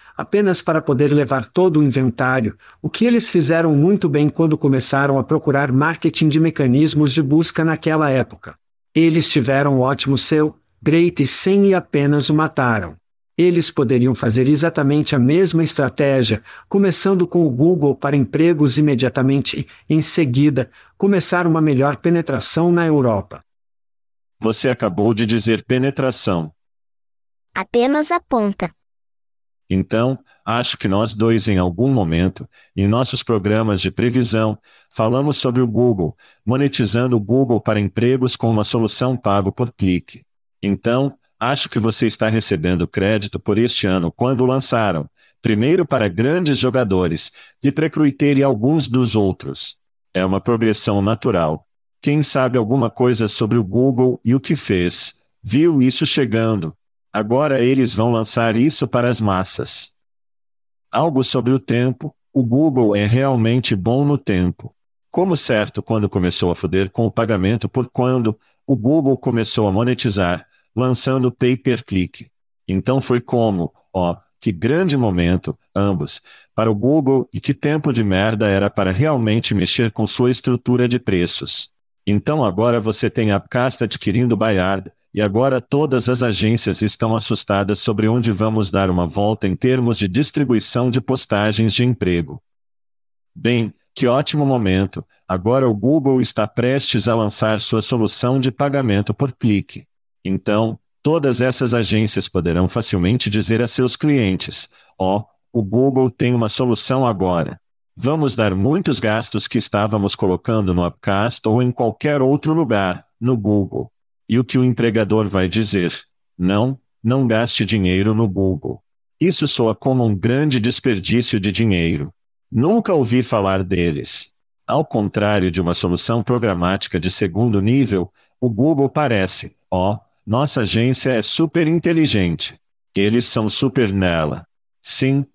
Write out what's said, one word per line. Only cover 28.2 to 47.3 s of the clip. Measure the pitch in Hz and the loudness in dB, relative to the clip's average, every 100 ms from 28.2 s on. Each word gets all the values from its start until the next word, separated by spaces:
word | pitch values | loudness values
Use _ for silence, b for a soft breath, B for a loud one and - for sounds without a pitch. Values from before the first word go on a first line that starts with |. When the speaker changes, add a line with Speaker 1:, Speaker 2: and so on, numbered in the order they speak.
Speaker 3:
ponta. | - 240 208 196 170 - _ _ _ _ _ _ _ _ - | -2 -2 -2 -4 -8 -10 _ _ _ _ _ _ _ _ -4
Speaker 2:
Então, | 95 - 110 123 135 b b | -2 0 0 0 -2 b b
acho | - 117 - - | -6 -4 -4 -4
que | 104 | -2
nós | 98 113 | 0 -2
dois | 104 113 113 110 | 0 0 2 2
em | 95 | 0
algum | 90 87 131 | 0 0 0
momento, | 127 85 82 92 - - b b | 0 0 0 0 -2 -12 b b
em | - 98 | -2 0
nossos | 113 127 123 | 0 -2 -4
programas | - 110 98 107 113 95 | -2 -2 0 0 0 -2
de | 92 | -2
previsão, | - 120 123 120 113 110 107 b b b | -2 0 0 0 0 0 -4 b b b
falamos | - 113 123 147 139 | -4 0 0 0 -2
sobre | 131 123 | -2 0
o | 123 | 0
Google, | 107 123 101 78 - b b | 2 2 2 -2 -6 b b
monetizando | 104 131 139 139 110 113 127 120 | -2 0 0 0 0 0 0 0
o | |
Google | 98 127 127 110 | 2 0 2 0
para | - 107 | 0 0
empregos | 98 - 120 131 127 - | -2 0 0 2 0 -2
com | 117 | 0
uma | 110 | 0
solução | 104 120 110 - 127 | 0 0 0 0 -2
pago | 123 107 101 95 | -2 0 0 -2
por | - 120 | -4 -6
clique. | - 95 90 - - _ _ _ _ | -2 0 0 -4 -16 _ _ _ _
Então, | 101 95 120 123 139 - _ _ | -4 -2 0 0 -2 -6 _ _
acho | 117 143 - | -4 -2 -4
que | - | -2
você | 110 - 113 | -2 0 -2
está | - 110 | 0 0
recebendo | 113 - 92 87 90 90 | 0 0 -2 0 -2 -2
crédito | - 98 110 101 - | -2 0 0 -4 -8
por | - 104 | -2 0
este | 120 - 101 | 0 0 0
ano | 92 82 | 0 -2
quando | - 123 131 127 | -2 -2 0 0
lançaram, | 131 135 120 104 82 73 b b _ | 0 0 0 0 -2 -6 b b _
primeiro | - 107 127 185 | -2 0 2 2
para | 165 131 104 | 0 0 0
grandes | 87 123 175 156 131 | 0 0 0 0 0
jogadores, | 127 131 113 92 87 82 - | 0 0 0 0 0 -2 -6